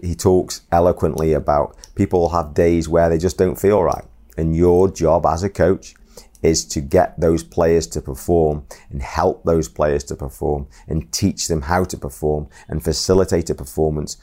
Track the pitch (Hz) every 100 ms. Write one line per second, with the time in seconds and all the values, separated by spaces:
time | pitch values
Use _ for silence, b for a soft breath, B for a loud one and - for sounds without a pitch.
0 | 87 82 101 92 - - - 85 87 85
1 | 85 71 80 76 71 73 - B B -
2 | 98 90 85 85 78 73 85 85 80 82
3 | 85 82 90 - 92 64 95 101 80 -
4 | - - - - 80 82 87 87 95 -
5 | 80 82 76 85 98 - 87 95 - -
6 | B B B B 82 80 - 80 69 90
7 | - - 85 82 - - 82 85 80 -
8 | - 67 - 85 78 76 71 B B 69
9 | 62 78 90 - 85 82 78 - 76 71
10 | - - 71 - 73 73 71 b - 78
11 | - - 98 - - 80 71 90 92 -
12 | 71 - 76 76 71 B B 78 82 76
13 | - 95 90 87 82 78 73 - 78 76
14 | 76 -